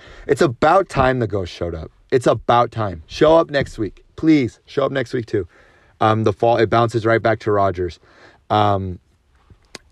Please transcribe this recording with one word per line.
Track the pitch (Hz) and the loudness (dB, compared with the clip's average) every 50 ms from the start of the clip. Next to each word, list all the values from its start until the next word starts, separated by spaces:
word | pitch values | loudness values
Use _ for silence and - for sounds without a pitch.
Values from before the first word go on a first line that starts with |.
| - - - - - | -14 -20 -20 -14 -4
It's | - 143 - | -4 0 0
about | 175 131 117 - 156 156 175 196 180 - | 0 -2 0 0 2 2 4 2 2 0
time | - 135 131 131 131 127 | -2 0 0 0 0 -2
the | 117 | -4
ghost | 98 101 98 90 85 | -4 -4 -6 -6 -8
showed | - - 87 85 82 | -8 -8 -8 -8 -8
up. | 82 85 - - _ _ _ | -10 -12 -16 -18 _ _ _
It's | 139 131 - | -2 0 2
about | 160 127 107 - - 120 120 - - | 2 0 0 0 2 2 2 2 0
time. | - 117 110 98 80 80 - | -2 -6 -6 -6 -8 -10 -14
Show | - - - 151 151 165 | -16 -2 2 2 4 4
up | 165 - - | 4 2 2
next | 143 135 123 - - | -2 -4 -4 -4 -6
week. | - 107 90 - - _ _ _ | -8 -8 -8 -8 -14 _ _ _
Please, | - 160 160 156 143 123 110 - _ _ | -2 2 2 4 4 2 -2 -6 _ _
show | - - 139 139 | -8 -4 -2 -2
up | 135 | -2
next | 139 135 117 - | -2 -4 -6 -4
week, | - 123 113 | -6 -8 -6
too. | - - 104 87 - _ _ _ _ _ _ _ _ _ _ | -4 -6 -6 -6 -8 _ _ _ _ _ _ _ _ _ _
Um, | 110 110 110 110 110 | 0 0 2 2 0
the | 107 | -2
fall, | - - 120 117 117 | 0 0 2 2 2
it | 113 113 95 | 2 2 2
bounces | 117 117 117 117 - 113 101 | 2 0 0 0 -2 -2 0
right | 113 117 113 | 0 0 2
back | 113 113 110 - | 2 0 -2 -2
to | - 110 | -2 -2
Rodgers. | 104 101 98 98 90 92 90 85 - - _ _ _ _ - - _ _ _ - | 0 0 0 0 -2 -4 -6 -8 -8 -14 _ _ _ _ -20 -20 _ _ _ -2
Um, | 110 107 104 104 101 95 95 92 87 - _ _ _ _ _ _ _ _ _ _ - _ _ _ - - _ _ | 0 0 2 2 0 -2 -4 -8 -10 -12 _ _ _ _ _ _ _ _ _ _ -20 _ _ _ -20 -20 _ _